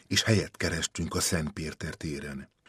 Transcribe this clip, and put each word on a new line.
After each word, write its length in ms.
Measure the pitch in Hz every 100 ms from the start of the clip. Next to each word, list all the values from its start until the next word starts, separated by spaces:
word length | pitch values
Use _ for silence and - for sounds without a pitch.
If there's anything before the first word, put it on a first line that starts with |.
| -
és 160 | 98
helyet 340 | - 104 - -
kerestünk 580 | 87 82 - - 82
a 60 | 87
Szent 300 | - 87 76
Péter 440 | - 78 - 80
téren. 540 | - 82 69 73 67 67 _